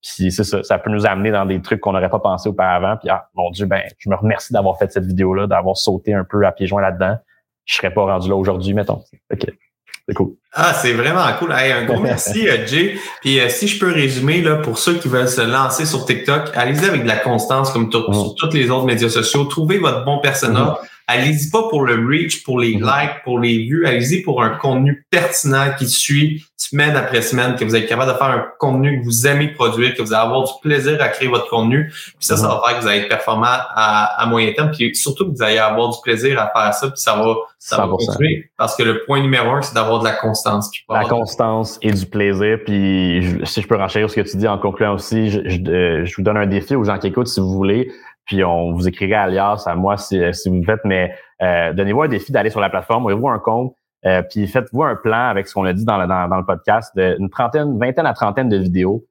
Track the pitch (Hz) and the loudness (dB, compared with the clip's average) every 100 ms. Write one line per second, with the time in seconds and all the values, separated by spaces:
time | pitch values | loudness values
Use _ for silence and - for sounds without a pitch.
0 | - - 92 90 101 101 - 95 - 107 | -16 -2 -2 0 -2 -2 -2 -2 0 0
1 | 104 95 107 104 98 95 - 104 - 95 | 0 2 0 0 0 -2 -2 -2 0 0
2 | 92 104 101 92 107 95 92 90 98 110 | 0 0 -2 -2 -4 0 0 2 0 -2
3 | - 95 - 92 87 87 101 95 - - | -2 -4 -4 -6 -6 -2 -2 -2 -4 -10
4 | 101 95 107 - - 117 98 92 95 - | -4 0 0 -2 -2 0 0 0 -2 -2
5 | 92 92 95 95 101 95 92 92 - 92 | -2 0 2 2 2 0 0 -2 -2 -2
6 | - 101 92 104 98 - 95 101 95 90 | 0 -2 0 2 2 2 -2 0 0 0
7 | 92 113 _ _ _ _ - - 95 95 | -2 -2 _ _ _ _ -6 -4 -2 0
8 | 98 92 92 98 95 92 92 101 101 98 | 0 0 0 0 2 0 0 -2 -2 -4
9 | - _ _ - - - _ _ _ - | -8 _ _ -6 -6 -10 _ _ _ -14
10 | - - 92 - _ - 170 - 123 117 | -8 -4 -4 -4 _ 0 0 2 0 2
11 | 131 175 151 - 170 131 135 123 117 113 | 2 2 0 0 -2 0 2 0 0 0
12 | 117 117 - 208 214 117 110 143 196 196 | 0 -2 -2 0 2 0 0 0 0 -2
13 | - - 139 135 120 - 202 - 185 160 | -12 -6 0 2 2 0 -2 0 0 2
14 | 135 127 135 170 160 151 - 113 - 170 | 0 0 0 2 2 2 0 -2 0 0
15 | 143 127 127 127 117 131 131 131 156 - | 0 0 2 0 0 2 0 0 -2 -4
16 | - - - 147 - - 123 147 190 156 | -2 -2 0 0 -2 -2 0 2 2 0
17 | 117 107 127 117 - 135 135 127 113 117 | 0 0 0 0 0 0 0 0 0 0
18 | 110 101 98 - 156 156 123 127 131 113 | 0 0 -2 -2 -2 0 2 2 0 0
19 | 117 113 - 143 143 - 160 196 160 120 | 0 0 0 0 0 0 0 2 2 0
20 | 123 143 139 135 123 110 147 - - - | -2 0 0 0 0 2 2 -2 -8 -14
21 | - 123 139 151 147 220 226 151 131 117 | -4 0 2 0 0 0 0 0 2 2
22 | 117 151 165 - - 123 117 104 117 139 | 2 0 0 -6 -4 0 0 0 0 0
23 | 151 - - 120 120 113 113 160 160 120 | -2 -6 -4 0 2 0 0 0 2 2
24 | 123 180 175 127 110 - 139 127 139 143 | 2 0 0 0 0 0 0 2 2 2
25 | _ 175 175 - 143 135 139 135 117 - | _ 2 2 0 0 2 0 -2 -2 0
26 | - 143 151 156 - - - 143 147 143 | 2 2 2 0 -10 -10 -4 2 2 2
27 | 120 120 110 123 127 120 110 113 110 117 | 2 0 0 0 0 0 0 0 0 0
28 | 131 127 139 123 - - 143 131 139 135 | 0 2 0 0 -4 -4 0 2 2 0
29 | 120 117 135 143 151 - 117 110 123 123 | -2 2 2 2 0 0 -2 2 0 0
30 | 110 110 113 127 131 - 151 147 131 151 | -2 0 2 0 -2 -4 0 0 2 0
31 | 127 - 131 120 - 117 113 135 151 - | 0 0 0 0 0 0 2 2 0 -8
32 | - _ - 107 110 117 117 120 110 104 | -18 _ 0 2 2 2 0 0 2 0
33 | 104 110 - 110 117 123 - - 110 104 | 0 -2 0 0 2 0 -2 0 2 2
34 | 107 107 113 117 110 104 151 - 117 - | 2 0 0 2 0 0 -2 0 -2 -2
35 | - 135 190 127 110 110 107 110 117 113 | -4 -2 -4 0 0 2 2 2 -2 -2
36 | 123 113 131 127 107 117 104 104 135 135 | -2 0 0 0 2 2 2 0 -4 -2
37 | - 107 113 113 - _ - - 95 92 | 0 2 2 0 -4 _ -4 -2 0 0
38 | - - 151 156 - - 110 - 117 113 | -2 0 0 0 -6 -4 -4 0 0 0
39 | - 139 135 131 117 139 139 113 110 113 | 0 0 2 2 2 0 -2 -2 0 2
40 | 110 110 - 110 113 104 104 - - 113 | 0 -2 -2 -2 0 -2 -4 -10 -4 -2
41 | 104 120 113 - 113 110 107 - 110 98 | 0 0 -2 0 0 0 -4 -2 0 0
42 | 95 104 101 95 104 110 107 101 98 95 | -2 0 2 2 2 0 0 0 2 2
43 | 90 87 90 87 - - 101 110 95 107 | 2 2 0 -2 -4 -6 0 0 2 0
44 | 107 110 101 95 110 98 101 92 107 98 | 0 0 -2 0 0 0 -2 0 0 0
45 | - 110 110 104 - 90 87 90 87 80 | -2 0 0 0 -2 -4 0 2 2 0
46 | 87 - 98 104 101 98 - 135 104 98 | -2 -2 0 2 2 0 0 0 0 0
47 | 98 - 123 - 95 95 98 107 127 - | -2 -2 -2 0 0 0 2 2 -2 -8
48 | - _ - 98 92 85 85 85 90 - | -20 _ -4 0 2 2 0 0 -2 0
49 | 98 104 98 95 98 104 - 85 95 101 | 0 0 2 0 0 0 -4 -2 0 -2
50 | - 95 87 85 95 92 85 110 101 95 | -2 0 0 -2 -2 0 0 0 0 0
51 | 90 - - _ 92 87 85 87 98 110 | -2 -6 -20 _ 0 2 0 0 0 2
52 | 156 107 - 127 104 107 98 95 - 117 | 0 -2 -2 0 0 0 -2 -2 -2 -2
53 | 120 101 135 110 - 113 127 _ _ _ | 0 0 0 0 0 -2 -4 _ _ _
54 | 92 92 90 107 98 131 120 120 151 107 | 0 0 0 -4 0 -2 -2 -2 0 0
55 | 113 113 123 98 98 - 95 92 110 104 | 0 0 0 -2 -4 -2 -2 0 -2 -2
56 | 90 92 87 92 92 90 - 107 113 95 | 0 -2 0 -2 -2 -4 0 0 -2 -2
57 | 92 87 95 - 120 151 147 120 123 127 | 0 0 -6 -4 -2 -2 -2 -2 -2 0
58 | 156 - 110 104 127 101 92 90 92 110 | -2 0 -2 0 0 0 0 0 0 -2
59 | - | -6